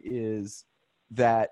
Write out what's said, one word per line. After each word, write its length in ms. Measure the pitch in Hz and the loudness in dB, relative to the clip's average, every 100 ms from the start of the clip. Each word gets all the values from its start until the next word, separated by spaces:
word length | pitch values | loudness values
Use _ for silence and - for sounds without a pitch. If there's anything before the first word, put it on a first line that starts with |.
is 600 | 104 123 110 110 101 - - _ _ _ _ | -6 -4 -4 -4 -6 -12 -20 _ _ _ _
that 400 | 113 117 113 110 | 2 4 4 0